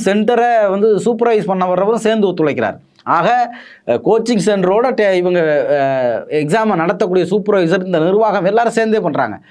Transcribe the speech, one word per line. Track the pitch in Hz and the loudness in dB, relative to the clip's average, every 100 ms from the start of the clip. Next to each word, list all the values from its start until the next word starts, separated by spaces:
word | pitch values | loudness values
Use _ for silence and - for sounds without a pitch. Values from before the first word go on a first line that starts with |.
சென்டரை | 190 208 214 233 240 226 208 | 0 0 2 2 2 2 0
வந்து | 196 220 196 | 2 2 2
சூப்பர்வைஸ் | - 226 240 220 | 0 0 0 0
பண்ண | 175 185 180 | 0 -2 0
வர்றவரும் | 180 196 226 | 0 0 0
சேர்ந்து | 220 220 202 | 0 0 0
ஒத்துழைக்கிறார். | 160 151 120 107 - - _ | 0 -2 0 -4 -4 -14 _
ஆக, | 120 160 208 247 240 - - - - | -2 0 2 0 -2 -6 -20 -10 -4
அ, | 120 | -2
கோச்சிங் | - 226 226 220 190 | 2 0 2 0 0
சென்டரோட | 202 180 208 254 | 0 2 2 0
டெ-, | 233 208 | 0 0
இவங்க, | 180 180 180 156 147 123 | 0 0 0 2 0 0
அ, | 143 135 131 123 110 - | 0 0 0 -2 -4 -4
எக்ஸாமை | 151 151 220 220 180 | -4 0 0 0 0
நடத்தக்கூடிய | 165 175 196 180 | -2 -2 0 0
சூப்பர்வைசர், | 175 208 196 202 165 190 | 0 -2 0 0 2 0
இந்த | 185 170 | 0 0
நிர்வாகம் | 165 202 220 196 | 2 2 0 0
எல்லாரும் | 196 220 233 | 0 0 0
சேர்ந்தே | 226 220 214 | 0 0 0
பண்றாங்க. | 175 139 120 101 - | -2 -2 -4 -6 -18